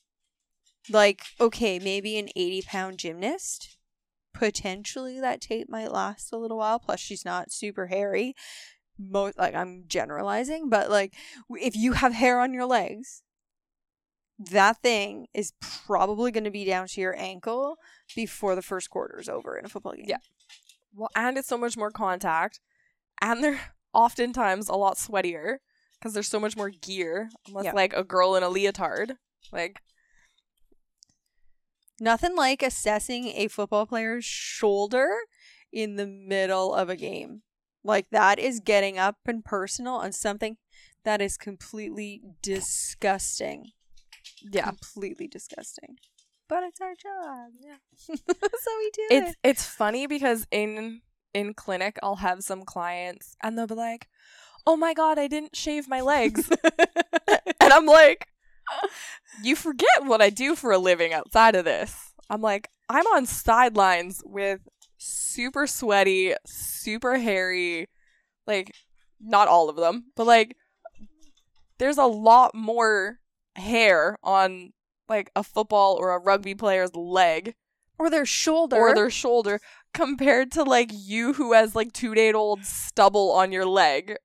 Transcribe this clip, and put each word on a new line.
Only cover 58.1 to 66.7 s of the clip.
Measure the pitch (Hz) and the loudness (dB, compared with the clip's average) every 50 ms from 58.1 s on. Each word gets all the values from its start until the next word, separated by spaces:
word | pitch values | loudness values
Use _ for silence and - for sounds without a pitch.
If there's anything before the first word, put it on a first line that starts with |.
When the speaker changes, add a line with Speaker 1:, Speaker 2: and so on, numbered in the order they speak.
| 349 - - - _ _ _ _ _ _ _ - - - - 392 - - - - - - _ _ - 220 208 | 8 4 -2 -14 _ _ _ _ _ _ _ -8 -6 -4 -4 -6 -6 -12 -18 -18 -18 -20 _ _ -18 -6 -2
Speaker 2:
"You | 247 294 | 0 0
forget | - - 330 277 240 381 539 719 - 285 | 0 0 -4 -2 2 4 6 6 6 4
what | 269 226 220 214 | 4 4 6 6
I | 202 | 6
do | 202 196 262 277 339 | 4 2 -2 -2 -2
for | - - 240 196 | -2 2 2 2
a | 185 | 4
living | 185 185 180 170 170 165 165 | 4 4 4 4 2 0 -2
outside | 156 - - - 220 226 226 214 | -4 -4 2 4 6 6 8 6
of | 185 175 | 4 2
this." | 165 120 78 - - - - - - - - - - | 2 0 0 -2 -6 -10 -14 -20 -20 -20 -20 -10 -8
I'm | 214 214 220 | -6 -2 -2
like, | 220 196 202 - - _ _ _ - | -2 -2 -2 -4 -10 _ _ _ 0
"I'm | 233 294 349 453 | 0 2 4 4
on | 415 302 254 | 4 2 2
sidelines | - - - - 240 226 233 254 240 220 202 196 185 180 170 175 180 190 - - | 0 -4 -2 0 4 6 6 6 4 4 4 4 4 4 2 0 -4 -10 -14 -14
with | - 196 202 196 196 196 190 - - _ _ _ _ _ _ | -12 -8 -6 -4 -4 -4 -6 -10 -16 _ _ _ _ _ _
super | - - - - - - - - 240 262 - 277 294 | -14 -12 -10 -8 -8 -8 -6 -6 -6 -4 -2 -2 -2
sweaty, | 269 - - 262 220 202 196 190 196 190 185 190 185 143 - - | -2 -4 -4 -2 2 4 4 4 4 4 2 0 0 -2 -4 -8
super | - - - - - | -12 -14 -12 -10 -10